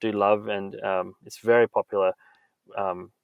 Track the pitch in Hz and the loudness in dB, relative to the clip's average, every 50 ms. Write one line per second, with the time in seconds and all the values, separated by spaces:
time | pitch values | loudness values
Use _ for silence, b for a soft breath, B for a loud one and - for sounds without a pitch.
0 | - 113 104 101 101 101 107 104 104 110 104 101 98 98 95 104 110 104 95 92 | -4 -4 0 2 4 4 4 2 0 -4 -6 -6 -6 -8 -10 -8 -4 -2 -2 -2
1 | 90 92 95 _ _ - - - - 113 117 120 117 110 - 110 98 - - 98 | -4 -6 -10 _ _ -20 -20 -6 0 2 4 4 4 4 2 -2 -4 -2 -2 0
2 | 95 92 92 b b b b b b b b _ _ _ 98 - 98 95 90 90 | 0 0 0 b b b b b b b b _ _ _ -10 -8 -6 -6 -6 -8
3 | 90 90 _ _ | -10 -16 _ _